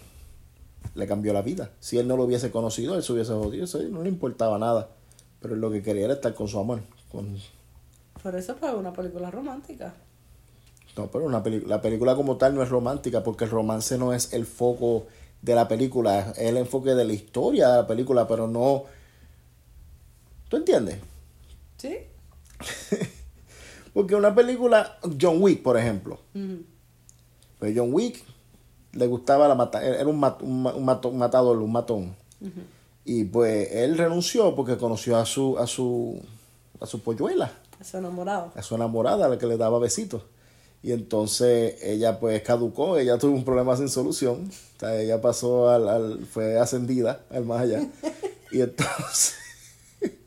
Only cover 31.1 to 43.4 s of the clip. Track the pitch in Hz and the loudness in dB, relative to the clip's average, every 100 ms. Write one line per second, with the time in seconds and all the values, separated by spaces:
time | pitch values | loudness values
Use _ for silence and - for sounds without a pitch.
31.1 | 131 120 127 123 113 107 117 120 110 90 | 0 2 4 4 2 2 -2 -2 -4 -6
32.1 | 95 _ - 196 175 - - _ _ - | -12 _ -16 -14 -14 -18 -20 _ _ -6
33.1 | 117 98 117 113 107 98 110 131 165 170 | -2 0 2 2 2 -2 0 0 2 2
34.1 | 175 175 240 190 143 127 120 117 107 120 | 0 0 2 2 2 -2 -2 -2 -2 0
35.1 | 113 110 139 135 127 120 - 123 120 117 | 0 0 0 0 0 -2 -2 -2 -2 -4
36.1 | - - - - _ _ - - 113 117 | -8 -16 -20 -20 _ _ -16 -12 -8 -6
37.1 | 110 - 370 123 - _ - - 185 180 | -4 -2 0 -2 -6 _ -20 -14 -10 -8
38.1 | 180 180 196 170 - - 113 117 113 113 | -8 -6 -6 -6 -12 -6 -4 -2 0 2
39.1 | 208 147 117 120 113 113 120 120 - 208 | 2 2 2 0 0 2 2 2 -2 -6
40.1 | 113 - _ _ _ _ _ 113 120 101 | -10 -12 _ _ _ _ _ -6 -6 -2
41.1 | 107 104 - 123 117 113 - 95 107 113 | 0 0 2 4 4 2 -2 -4 0 0
42.1 | - 117 107 - 120 117 - 165 165 123 | 0 0 0 0 0 0 -2 0 2 2
43.1 | 120 143 135 | 2 2 2